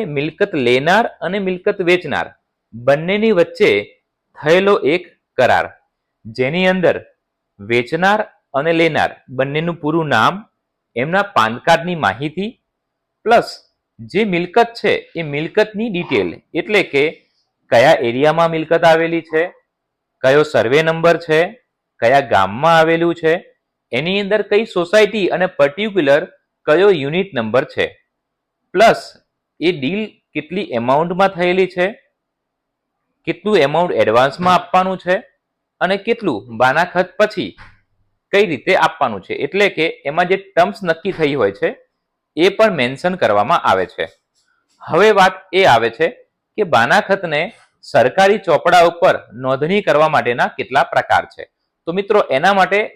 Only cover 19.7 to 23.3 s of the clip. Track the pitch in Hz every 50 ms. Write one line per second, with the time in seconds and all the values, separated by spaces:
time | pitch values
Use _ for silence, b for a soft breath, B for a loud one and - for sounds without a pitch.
19.7 | _ _ _ _ _ _ _ _ _ _ - 131 139 147 151 147 - 123 107 113
20.7 | 131 151 160 160 160 165 165 170 170 160 - - 156 156 170 190 226 - _ _
21.7 | _ _ _ _ _ - 120 117 131 143 104 101 110 98 95 95 101 120 147 165
22.7 | 165 165 160 160 165 165 165 170 165 - - 160